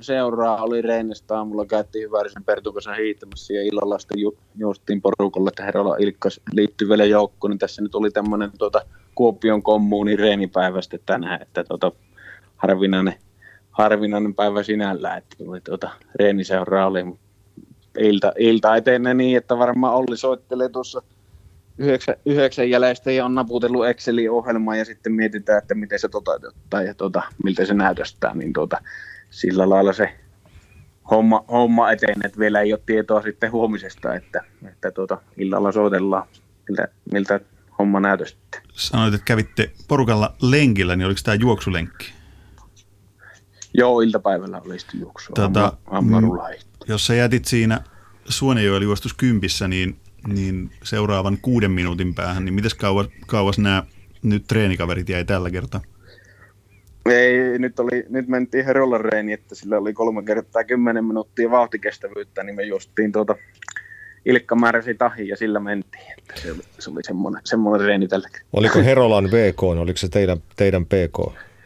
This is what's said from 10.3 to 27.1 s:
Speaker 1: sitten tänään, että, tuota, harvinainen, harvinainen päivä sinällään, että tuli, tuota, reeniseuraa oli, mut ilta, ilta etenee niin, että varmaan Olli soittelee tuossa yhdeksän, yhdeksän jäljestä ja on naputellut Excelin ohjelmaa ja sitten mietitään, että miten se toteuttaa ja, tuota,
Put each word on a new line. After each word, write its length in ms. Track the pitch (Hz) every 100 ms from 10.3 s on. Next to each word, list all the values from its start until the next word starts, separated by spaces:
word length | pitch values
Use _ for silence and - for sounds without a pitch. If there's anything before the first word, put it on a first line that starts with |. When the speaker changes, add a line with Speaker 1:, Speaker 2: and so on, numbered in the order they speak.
| 101 92 - 92 92
Speaker 1:
sitten 180 | - 87 -
tänään, 360 | 92 92 87
että, 220 | - 90
tuota, 280 | 85 87 - - _ - - - _ -
harvinainen, 580 | - 95 98 95 95 - _ _ - - _
harvinainen 640 | - 107 104 104 104 104
päivä 280 | 98 104 101
sinällään, 560 | 101 104 101 92 85 85
että 180 | _ -
tuli, 220 | 85 90
tuota, 300 | - 92 90 - _
reeniseuraa 720 | - 101 101 95 92 90 95 95
oli, 180 | 95
mut 140 | 90 90 _ _ _ - - - _ -
ilta, 340 | 107 101 101 -
ilta 380 | 113 113 107 113
etenee 380 | 113 123 127
niin, 220 | 127 127 123
että 220 | - 120
varmaan 360 | 123 123 127
Olli 220 | 127 127 117
soittelee 520 | 131 127 - 127 127
tuossa 340 | 123 123 - _ _ _ - - - _ -
yhdeksän, 360 | 139 131 - - 147
yhdeksän 440 | 143 131 139 123
jäljestä 420 | 123 - - 131
ja 120 | 131
on 100 | 127
naputellut 520 | 131 117 120 120 123 117
Excelin 440 | 120 - 117 113
ohjelmaa 460 | 117 120 113 110 110
ja 80 |
sitten 280 | 110 107 110
mietitään, 460 | 110 110 104 101 104
että 160 | -
miten 240 | 104 104 101
se 100 | 101
toteuttaa 720 | 104 92 69 - - - 101
ja, 120 | 92
tuota, 280 | - 98